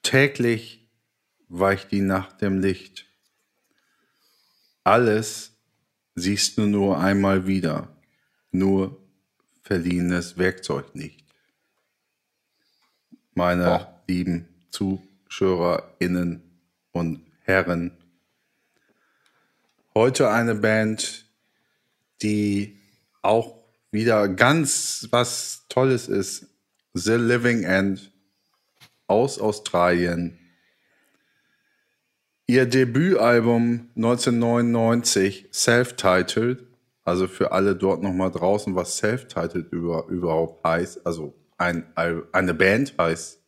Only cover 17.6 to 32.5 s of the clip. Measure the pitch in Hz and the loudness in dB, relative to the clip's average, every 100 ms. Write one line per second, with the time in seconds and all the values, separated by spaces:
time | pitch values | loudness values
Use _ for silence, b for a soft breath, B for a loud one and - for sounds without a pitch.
17.6 | 87 87 87 - _ _ _ _ _ _ | 0 -4 -6 -12 _ _ _ _ _ _
18.6 | _ _ _ _ _ _ _ _ _ _ | _ _ _ _ _ _ _ _ _ _
19.6 | _ _ _ 107 120 139 127 110 117 107 | _ _ _ 2 2 4 2 2 0 0
20.6 | 110 110 110 110 - - _ _ _ _ | 2 2 0 -4 -8 -10 _ _ _ _
21.6 | _ _ _ _ _ _ 107 104 104 101 | _ _ _ _ _ _ -2 0 0 -2
22.6 | 101 b b b b _ 190 113 113 - | -4 b b b b _ 2 2 0 -14
23.6 | _ _ _ 104 113 110 101 95 120 160 | _ _ _ -2 2 2 2 4 4 4
24.6 | 147 - - - 110 120 120 - - - | 0 -2 -4 -8 -2 0 0 -4 -10 -14
25.6 | _ - 135 123 - 101 92 - - _ | _ 0 2 0 -2 -4 -4 -10 -18 _
26.6 | _ _ _ - 98 117 117 120 120 117 | _ _ _ -6 0 2 2 2 2 0
27.6 | 90 95 98 98 - _ _ _ _ _ | 2 2 2 -4 -10 _ _ _ _ _
28.6 | _ _ - _ - 104 135 - 107 101 | _ _ -20 _ 0 2 2 0 -4 -4
29.6 | - 87 87 87 87 85 85 - _ _ | -4 2 2 2 0 -2 -6 -10 _ _
30.6 | _ _ _ _ _ _ _ _ _ _ | _ _ _ _ _ _ _ _ _ _
31.6 | _ _ _ _ _ _ _ _ - | _ _ _ _ _ _ _ _ 2